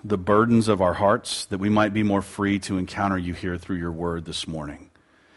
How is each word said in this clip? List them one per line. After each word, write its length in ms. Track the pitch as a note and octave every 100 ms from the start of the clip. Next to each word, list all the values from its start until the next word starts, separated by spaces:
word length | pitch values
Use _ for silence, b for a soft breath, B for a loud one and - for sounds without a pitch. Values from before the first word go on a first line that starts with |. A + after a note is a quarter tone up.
the 160 | G#2+ G2+
burdens 500 | F2+ G#2 A#2 A#2 A2
of 120 | G2
our 140 | F#2
hearts, 500 | E2+ G2+ A#2 - - -
that 120 | G2
we 100 | G2+
might 240 | G#2 G#2+
be 100 | G#2
more 200 | G#2 G2
free 360 | F2+ - G2+ G2+
to 180 | - F#2
encounter 400 | F2+ - G2+ F#2+
you 160 | F2+
here 240 | F2 F#2 F2
through 180 | - F#2
your 160 | E2+
word 320 | E2 F2 E2+
this 240 | E2 D#2+ -
morning. 420 | D#2 D2 D2 - b b b b